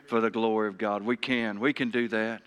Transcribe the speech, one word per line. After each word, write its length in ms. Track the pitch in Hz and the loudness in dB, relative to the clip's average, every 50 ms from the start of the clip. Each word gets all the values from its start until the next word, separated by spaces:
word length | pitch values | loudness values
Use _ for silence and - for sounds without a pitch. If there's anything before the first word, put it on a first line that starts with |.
| - | -6
for 160 | - 123 113 113 | -2 0 2 2
the 80 | 113 | 2
glory 380 | 110 113 113 113 110 110 107 104 | 2 2 2 2 2 2 0 0
of 100 | 98 92 | -2 -2
God. 240 | 110 104 101 104 101 | -2 0 0 0 0
We 160 | 113 123 113 | -2 -2 -2
can. 420 | - 135 127 120 117 110 104 101 | -2 -2 -2 0 0 -2 -2 -2
We 140 | 117 147 - | 0 0 0
can 160 | - 139 117 | 0 -2 -2
do 180 | 110 120 120 110 | 0 0 0 0
that. 320 | 113 110 110 113 113 104 - | 0 0 0 -2 -4 -8 -12